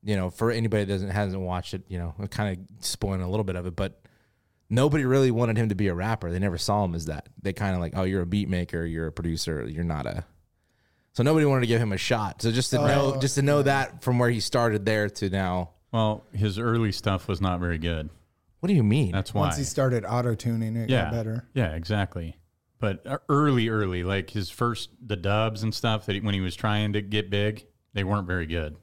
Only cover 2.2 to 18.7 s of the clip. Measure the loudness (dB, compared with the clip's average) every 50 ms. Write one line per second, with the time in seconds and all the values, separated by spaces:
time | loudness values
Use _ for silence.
2.2 | -10 -8 -4 -4 -2 -2 -4 -6 -10 -16 -18 -10 -8 -8 -6 -4 -4 -2 -2 -2
3.2 | -2 -2 -2 -2 -2 -2 -4 -4 -6 -8 -4 -4 -4 -4 -4 _ _ -20 _ _
4.2 | _ _ _ _ _ _ _ _ _ _ 2 4 4 4 4 2 2 4 4 6
5.2 | 6 4 4 4 2 2 2 2 2 2 2 2 2 0 0 0 -2 -2 -2 -2
6.2 | -4 -4 -2 0 0 0 0 -2 0 0 2 2 2 0 -2 -4 -4 -6 -6 -8
7.2 | -10 -16 -20 -8 -6 -6 -4 -2 -2 -2 0 -2 -2 -2 -2 -2 -2 0 0 0
8.2 | -2 0 0 -2 0 0 -2 -2 -2 -2 -4 -4 -4 -4 -4 -4 -4 -4 -6 -4
9.2 | -4 -4 -2 -2 -4 -4 -4 -4 -6 -6 -4 -4 -2 -2 -2 -2 -4 -6 -6 -6
10.2 | -10 _ _ _ _ _ _ _ _ _ _ _ _ _ _ _ _ _ _ 0
11.2 | 2 4 4 4 4 4 4 4 4 4 4 2 4 2 0 -2 0 0 0 0
12.2 | 0 -4 -6 -2 0 0 2 2 0 2 2 2 4 4 4 4 2 2 0 0
13.2 | 0 0 2 2 2 4 4 4 4 4 2 2 0 -2 -6 -6 -2 0 2 4
14.2 | 4 4 2 0 -2 0 2 2 2 4 2 2 2 2 2 2 0 0 -2 -2
15.2 | -2 0 0 0 0 0 0 -2 -2 -4 _ _ _ _ 0 2 2 2 0 -2
16.2 | -6 _ -2 0 0 0 0 0 0 0 2 2 2 0 0 0 0 0 0 0
17.2 | 0 -4 -2 0 0 0 0 0 0 -2 -2 0 0 -2 -2 -2 -4 -8 -12 -16
18.2 | _ _ _ _ _ _ _ _ 0 2